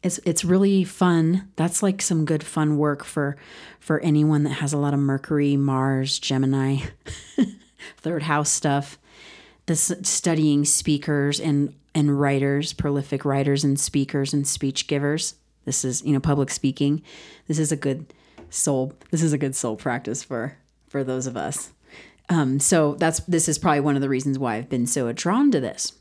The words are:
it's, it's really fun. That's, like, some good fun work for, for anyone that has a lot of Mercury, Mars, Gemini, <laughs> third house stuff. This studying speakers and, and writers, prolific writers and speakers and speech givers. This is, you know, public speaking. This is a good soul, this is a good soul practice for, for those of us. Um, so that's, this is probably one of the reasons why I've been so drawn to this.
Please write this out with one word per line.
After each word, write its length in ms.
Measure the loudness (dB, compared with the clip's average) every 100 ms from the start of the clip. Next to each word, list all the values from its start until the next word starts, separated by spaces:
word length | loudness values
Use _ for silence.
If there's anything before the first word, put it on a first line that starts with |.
it's, 160 | -2 -2 -2
it's 180 | 0
really 400 | 2 4 6 4
fun. 640 | 2 2 4 6 4 2 -2 -2
That's, 260 | -2 2
like, 200 | 0 0
some 240 | 0 0 0
good 180 | -2
fun 340 | -2 0 2 2
work 280 | 0 0 -6
for, 320 | -4 -2 -4 -14 -20 -20 -20
for 220 | -2 0
anyone 420 | 2 4 4 4
that 120 | 2 -2
has 180 | -2
a 40 | 0
lot 160 | 0
of 60 | 0
Mercury, 560 | 0 -2 -2 0 2 2
Mars, 640 | 2 2 0 0 -2 -4
Gemini, 600 | -2 0 2 2 0 -2 -4 -12 -16 -16 -10 -2
<laughs> 600 | -2 -2 _ _ -20 -10
third 260 | -4 -4
house 260 | 0 0 0
stuff. 500 | 0 2 0 -2 -14 _ -20 -20 -20 -20 _ -4
This 280 | 0 0 -2
studying 640 | -2 -2 0 2 4 2 2
speakers 760 | 0 0 -2 0 0 0 0
and, 340 | 0 0 0 -4 _ 0
and 240 | 2 4
writers, 540 | 2 2 2 0 -2
prolific 500 | -4 -2 -2 -2 -4
writers 400 | 0 0 2 2
and 160 | 2 0
speakers 540 | 0 -2 0 -2 -2
and 120 | -2 -2
speech 420 | -2 -4 -4 -4
givers. 480 | -2 0 -2 -4 -10 _ _
This 220 | -6 -4 -2
is, 180 | -4
you 80 | 0
know, 80 | 0
public 300 | 2 2 0
speaking. 520 | 0 -2 0 0 0 -4 -20 -20 -20 -6
This 120 | -2
is 120 | 0
a 60 | 0
good 360 | -2 -4 -8 -20 _ -20 -14
soul, 420 | -4 -2 0 -2 -6 -6
this 120 | 0
is 80 | 0
a 60 | 0
good 180 | -2 -2
soul 220 | -6 -4
practice 440 | -4 -4 -4 -8
for, 360 | -6 -6 -8 -10 _ _ _
for 160 | -6 -4
those 220 | -4 -4
of 100 | -6
us. 340 | -6 -8 -10 _ _ -20 -20 _ _
Um, 300 | 0 2 0
so 340 | 2 4 2 2
that's, 240 | -2 -2
this 280 | -2 0 0
is 80 | 0
probably 240 | 0 2
one 140 | 2 0
of 60 |
the 60 | 0
reasons 320 | -2 -2 -2
why 160 | -2 -4
I've 140 | -4
been 180 | -2 0
so 240 | 0 -2
drawn 400 | -2 -2 2 4
to 80 | 2
this. 320 | -2 -6 -8 -10